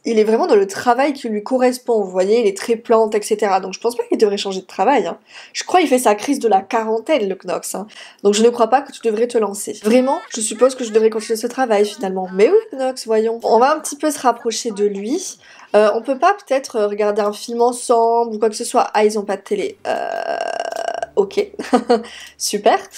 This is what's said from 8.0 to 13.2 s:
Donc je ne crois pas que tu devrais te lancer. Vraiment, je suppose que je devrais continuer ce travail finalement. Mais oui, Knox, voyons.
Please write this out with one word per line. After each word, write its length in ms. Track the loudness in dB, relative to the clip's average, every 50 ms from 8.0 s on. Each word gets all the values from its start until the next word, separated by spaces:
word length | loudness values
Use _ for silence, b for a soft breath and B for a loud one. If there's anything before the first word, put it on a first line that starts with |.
| B B B B 0
Donc 100 | 2 4
je 80 | 6 4
ne 60 | 4
crois 180 | 4 4 2
pas 140 | 4 2 0
que 100 | 0 -2
tu 80 | -16 -4 -2
devrais 240 | -2 0 0 -2
te 100 | 0 0
lancer. 420 | -2 -2 -2 -4 -8 -10 -10 -12 -4 0
Vraiment, 360 | 4 4 4 4 2 -2 -4 -6 -10 -8
je 80 | -8
suppose 320 | -6 -6 0 2 2 2 2
que 100 | 0 -8
je 80 | 0
devrais 200 | 2 2 2 4
continuer 260 | 0 0 -4 -4 -6
ce 80 | -4 -4
travail 380 | -6 -2 -2 0 0 2 2 2
finalement. 420 | 0 -2 -6 -6 -4 -4 -4 -6 -4 2
Mais 160 | 2 4 6
oui, 80 | 6 4 2 0 -8 -4
Knox, 260 | -4 -4 -4 -6 -4
voyons. 340 | 0 0 0